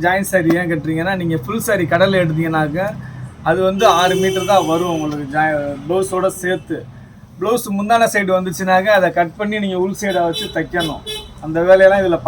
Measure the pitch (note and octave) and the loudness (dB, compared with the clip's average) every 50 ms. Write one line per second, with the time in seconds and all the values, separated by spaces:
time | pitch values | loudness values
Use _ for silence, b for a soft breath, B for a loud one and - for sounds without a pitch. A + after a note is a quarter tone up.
0 | D#3+ F3 F#3 G3 F#3+ - G3 F#3 D#3+ E3 E3 F3+ F3+ E3 E3+ D3+ C#3 D#3 D#3+ D#3+ | 0 0 0 0 -2 0 0 2 2 2 2 2 0 -2 -2 -4 -2 -4 -4 -2
1 | E3+ F#3+ G3 F3+ F3 E3 D#3+ D#3 - G3 G#3+ A3+ A3 A#3 G#3 F#3 E3+ D3+ E3+ E3+ | -2 -2 -2 -2 -2 -2 -2 -2 -4 -4 -6 -4 -2 -2 0 0 0 0 4 4
2 | F#3+ G3 F#3+ F#3 F3+ D#3+ D#3 D#3+ E3+ D#3+ D#3+ D#3 D#3 C#3+ D3+ F3+ G3 G#3 G#3+ B | 4 4 4 2 2 2 0 -2 -2 0 0 0 -2 -2 -2 -4 -4 -4 -6 B
3 | B B B B B B B B - D#3+ E3+ F#3 F#3 F#3+ G3 G3 A3 G3+ E3+ E3+ | B B B B B B B B -2 -2 0 2 2 0 2 4 4 4 4 4
4 | F3+ F#3 F#3+ F#3+ F#3+ F#3+ F#3+ F#3 F3+ F#3+ G3+ F#3 E3 D#3 E3 E3+ F3+ F3 E3 D#3 | 4 2 2 2 2 0 0 -2 0 2 2 2 4 2 0 0 0 -2 -2 -2
5 | D3+ D3+ D3 D3 D3 C3+ D3 D3+ D#3 D#3 D3+ D3 C#3+ C#3+ C#3+ C#3 C#3+ D3+ F3+ F#3+ | -4 -4 -6 -6 -8 -6 -2 0 0 0 0 -2 -4 -6 -8 -8 -6 -2 -2 -2
6 | F#3 F#3+ F#3 F#3 F#3+ F#3+ F#3+ - F#3 F3+ F3+ D#3+ - - D#3+ - - B B B | -2 -2 -2 -2 -2 -2 -2 -2 -4 -4 -4 -4 -4 -8 -8 -8 -8 B B B
7 | B B B B B B - - F#3 G#3+ A#3+ A#3+ - G#3 G3+ G3 G3+ G#3+ A#3 A3+ | B B B B B B -12 -6 -2 -2 -2 -2 -2 -4 -4 -4 0 2 2 2
8 | A3+ - - G#3 G3 F#3 F#3+ F#3 F#3 F#3 F3 - F#3+ F#3 F#3 F#3 F#3+ G#3+ G#3 F#3+ | 2 2 2 0 0 2 0 0 0 -2 -4 -4 0 2 2 2 4 4 4 4
9 | F3+ E3+ - F3 F3 E3 - - G#3 G#3 G#3+ G#3+ G3+ G3 F#3 F3+ F#3 G3+ F#3+ - | 4 2 2 0 -2 -2 -2 -6 -6 -4 -2 -2 -2 -2 -2 -2 -2 -2 -4 -4
10 | G#3+ G3 F3+ F3+ E3+ E3+ E3 G#3+ G#3 E3+ - E3 D#3+ C3 F3+ F3 E3 D#3 C3 - | -4 -2 0 0 0 0 -2 -4 -8 -6 -6 -6 -6 -4 -4 -4 -2 -4 -6 -8
11 | - - - - - - - - D3+ D#3 D#3+ E3 F3 F#3 F#3+ F#3+ F#3+ F#3+ G3 G3+ | -10 -10 -10 -10 -12 -16 -18 -14 -10 -4 -2 0 6 6 6 8 8 6 6 4
12 | F#3+ F3+ E3 D#3+ - | 2 0 0 0 2